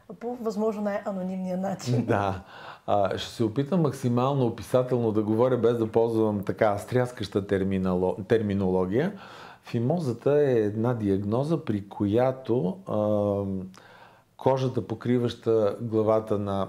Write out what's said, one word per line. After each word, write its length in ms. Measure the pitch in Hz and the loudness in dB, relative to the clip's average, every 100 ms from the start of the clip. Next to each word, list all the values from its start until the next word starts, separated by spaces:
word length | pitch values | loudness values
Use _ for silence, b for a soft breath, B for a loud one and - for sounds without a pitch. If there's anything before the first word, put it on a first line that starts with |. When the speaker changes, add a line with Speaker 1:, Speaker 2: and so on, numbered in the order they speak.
| B 190 | B -12
Speaker 1:
по 140 | 233 | -10
възможно 480 | 247 220 202 220 208 | -6 -4 -2 -2 0
най-анонимния 760 | 208 202 208 190 185 185 185 185 | -2 -2 -4 -4 -4 -4 -4 -2
начин. 460 | 196 185 120 123 | -4 -4 -2 0
Speaker 2:
Да. 380 | 113 104 98 92 - B B B - | 2 0 0 -4 -10 B B B 0
А, 320 | 101 95 104 | 2 2 -2
ще 140 | - | -6
се 120 | - | -2
опитам 360 | 110 139 143 185 | -2 0 0 2
максимално 680 | 147 - 123 120 131 143 120 | 0 0 0 2 2 2 0
описателно 680 | 117 - 127 127 123 113 | -2 0 2 2 2 2
да 100 | 104 | 2
говоря, 340 | 107 110 127 120 | 2 4 4 4
без 220 | 117 117 | 2 2
да 140 | 110 | 2
ползвам 520 | 117 117 110 107 104 | 4 4 2 2 0
така 340 | 95 98 107 101 | -2 2 2 2
стряскаща 680 | - 127 123 - 101 104 95 | 0 0 0 -4 -4 -4 0
терминало-, 800 | 98 95 95 92 90 92 - 95 | 0 0 0 0 2 0 -2 2
терминология. 840 | 113 101 98 92 92 92 110 180 - B B B B | 2 2 0 0 0 0 0 0 -4 B B B B
Фимозата 680 | - 120 120 175 139 113 131 | -6 -2 0 0 -2 -2 2
е 200 | 147 143 | 4 4
една 420 | 120 104 107 117 | 2 2 0 0
диагноза, 680 | 120 101 98 101 117 147 165 | 0 0 0 0 -2 0 -2
при 240 | - 104 98 | -2 -4 -4
която, 920 | - 101 110 131 131 - 120 175 185 - | -4 0 2 2 -2 -2 0 0 -6 -6
ам, 760 | 107 107 104 104 101 98 95 92 - B B B B B - | -2 0 0 0 0 -2 -6 -8 -16 B B B B B -2
кожата, 500 | 131 131 131 120 - | 0 2 0 -4 -6
покриваща 920 | 110 120 123 120 117 113 113 104 113 | -6 0 0 0 -2 0 2 2 -2
главата 580 | 120 110 107 110 110 104 | -2 0 2 2 2 -2
на, 300 | 101 98 | 0 -2